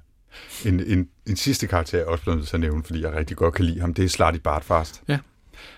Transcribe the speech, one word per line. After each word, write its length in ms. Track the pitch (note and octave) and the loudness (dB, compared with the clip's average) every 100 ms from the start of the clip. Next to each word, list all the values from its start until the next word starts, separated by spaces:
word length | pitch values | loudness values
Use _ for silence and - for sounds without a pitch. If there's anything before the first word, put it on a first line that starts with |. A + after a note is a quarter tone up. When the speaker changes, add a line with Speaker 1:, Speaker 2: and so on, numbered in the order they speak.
| - _ _ - - - A2 | -12 _ _ -20 -18 -4 0
Speaker 1:
En, 140 | F2+ | 2
en, 280 | G2+ F2+ E2+ _ - | 2 0 0 _ -6
en 80 | F#2+ | -2
sidste 320 | C#3 - G#2 | 0 0 0
karakter, 300 | F2 E2 F2 | 0 0 0
jeg 100 | E2 | 0
også 160 | E2 | -2
blevet 140 | - D#2+ | 0 -2
nødt 100 | D2+ | 0
til 80 | E2+ | -2
at 40 | |
nævne, 220 | D#2+ D#2 | 0 -2
fordi 180 | - E2 | -4 -4
jeg 120 | D#2 | -2
rigtig 240 | D#2 D#2 D#2+ | -2 -4 0
godt 160 | E2 | 0
kan 120 | E2 E2+ | 2 0
lide 140 | E2+ | 0
ham, 140 | F2 | -2
det 120 | E2+ F#2 | 0 0
er 40 | |
Slarty 280 | - E2 D#2+ | 4 2 2
Bartfast. 640 | D#2+ D2+ - E2 D#2+ - - | 0 -2 2 2 2 -6 -2
Speaker 2:
Ja. 120 | C#3+ - _ _ - - | -2 -4 _ _ -20 -20